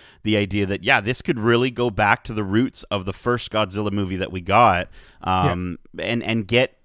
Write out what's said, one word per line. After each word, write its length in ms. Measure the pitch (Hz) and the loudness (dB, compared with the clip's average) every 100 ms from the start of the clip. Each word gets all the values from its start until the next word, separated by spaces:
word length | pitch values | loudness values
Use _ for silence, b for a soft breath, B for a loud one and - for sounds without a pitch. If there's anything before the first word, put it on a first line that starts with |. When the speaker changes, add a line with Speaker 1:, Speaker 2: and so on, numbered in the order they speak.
| B B | B B
Speaker 1:
the 140 | 107 107 | 0 0
idea 260 | 101 101 95 | 2 0 0
that, 160 | 98 | -2
yeah, 180 | 95 127 | 0 0
this 200 | 101 127 | 0 -4
could 180 | - 127 | -2 0
really 320 | 110 117 131 | 2 2 2
go 200 | 120 123 | 0 -2
back 340 | 98 104 117 | 0 2 2
to 80 | - | -2
the 100 | 107 | -6
roots 400 | 98 107 131 - | 0 0 0 -2
of 200 | - 101 | -6 -6
the 80 | 92 | -6
first 380 | - 120 120 - | -6 -4 -4 -2
Godzilla 400 | 107 104 98 107 | -2 -2 -2 -2
movie 240 | 101 95 92 | -2 -2 -4
that 160 | 92 | -6
we 80 | 92 | -6
got, 480 | 87 104 117 90 90 b b b | 2 6 6 4 -2 b b b
um, 560 | - 92 90 87 90 - - | -2 0 0 0 -6 -8 -14
Speaker 2:
Yeah. 100 | - - | -10 -6
Speaker 1:
and, 160 | 117 | -4
and 240 | - 113 95 | -4 -4 0
get 300 | 120 127 _ | 2 2 _